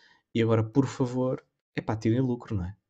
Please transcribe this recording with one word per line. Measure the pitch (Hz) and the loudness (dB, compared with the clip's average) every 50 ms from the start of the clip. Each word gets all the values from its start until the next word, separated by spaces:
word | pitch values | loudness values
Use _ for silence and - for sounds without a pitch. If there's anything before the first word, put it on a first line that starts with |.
| _ _ _ _ _ _ - | _ _ _ _ _ _ -2
E | 117 | 0
agora, | 113 113 113 110 | 2 4 4 2
por | 110 110 - 139 131 | 2 2 2 2 2
favor, | 117 - - 131 120 127 127 127 127 - - - _ _ _ _ _ _ | 2 0 -2 -2 -2 0 -2 -2 -2 -4 -6 -8 _ _ _ _ _ _
epá, | - - - 135 | -8 -4 -4 -4
tirem | 110 - 110 113 127 | 0 0 2 2 2
lucro, | 135 123 120 120 - - 113 | 2 0 -2 -4 -4 -6 -4
não | 95 87 | -4 -4
é? | 92 104 - _ | -6 -8 -12 _